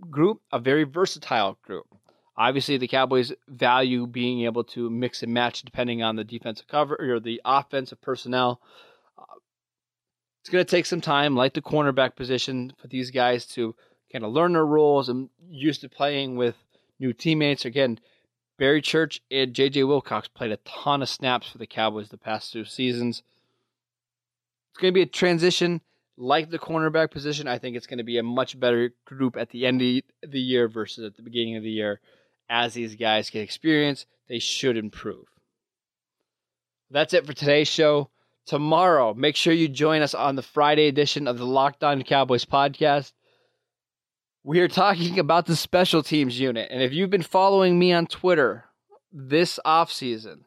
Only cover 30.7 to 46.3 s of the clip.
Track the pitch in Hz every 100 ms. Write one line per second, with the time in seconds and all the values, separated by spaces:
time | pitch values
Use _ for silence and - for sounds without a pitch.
30.7 | 113 104 - 107 101 117 120 113 113 110
31.7 | 110 104 101 _ _ _ _ - 117 120
32.7 | 117 113 107 110 107 107 110 104 - 160
33.7 | 151 147 139 - _ _ 123 - - 135
34.7 | 113 107 - 113 - - _ _ _ _
35.7 | _ _ _ _ _ _ _ _ _ _
36.7 | _ _ 139 156 180 151 131 143 147 147
37.7 | - 151 147 139 _ _ _ - 151 151
38.7 | 160 185 156 113 110 147 147 175 165 160
39.7 | 131 151 156 147 - 139 135 - 151 147
40.7 | 151 151 135 139 147 135 120 123 135 139
41.7 | - 147 139 127 139 131 123 - 135 139
42.7 | 139 151 143 139 _ _ _ _ _ _
43.7 | _ _ _ _ _ _ _ 135 175 180
44.7 | 180 196 175 170 185 147 170 170 160 -
45.7 | 180 185 165 139 151 131